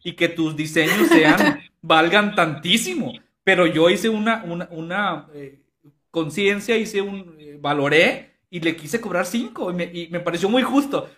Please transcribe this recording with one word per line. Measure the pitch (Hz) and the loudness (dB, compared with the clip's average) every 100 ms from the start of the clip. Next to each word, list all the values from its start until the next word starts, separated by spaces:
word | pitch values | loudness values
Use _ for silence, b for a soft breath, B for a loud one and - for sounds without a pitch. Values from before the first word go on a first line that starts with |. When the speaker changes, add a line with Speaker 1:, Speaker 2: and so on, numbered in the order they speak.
Speaker 1:
y | 175 165 | -12 -2
que | 170 | -2
tus | 165 160 147 | 0 -4 -4
diseños | 156 165 156 196 330 | -4 0 2 2 4
sean, | 330 302 - | 6 6 4
Speaker 2:
<laughs> | 294 285 - _ | 2 0 -6 _
Speaker 1:
valgan | 160 160 165 202 208 - | 2 4 4 4 2 2
tantísimo, | 165 143 175 220 359 339 165 - _ _ - | 0 0 0 0 0 -6 -6 -10 _ _ 0
pero | 180 170 | 4 4
yo | 147 170 | 6 4
hice | 196 226 | 4 0
una, | 214 214 226 170 | 0 0 -2 -4
una, | 170 175 | -10 -10
una, | 160 165 190 202 151 147 | -10 -8 -4 -4 -4 -10
eh, | 147 139 - _ _ _ _ _ | -18 -18 -20 _ _ _ _ _
conciencia, | 165 156 151 196 202 208 226 | -6 -4 -2 0 0 0 -2
hice | 220 196 | -2 -4
un, | 202 196 175 156 | -6 -8 -14 -20
eh, | 151 147 | -20 -8
valoré | 143 147 139 151 202 - - _ _ | -4 0 2 4 4 0 -10 _ _
y | 175 | -6
le | 165 160 | -4 -4
quise | 151 233 | -4 -6
cobrar | 220 175 180 | -4 -4 -2
cinco | 233 392 - 202 | -4 -6 -6 -6
y | |
me, | 175 170 | -6 -6
y | 175 165 | -8 -10
me | 170 | -8
pareció | 170 170 196 | -6 -2 0
muy | 247 | 2
justo". | 247 269 277 - - | 2 0 0 -2 -6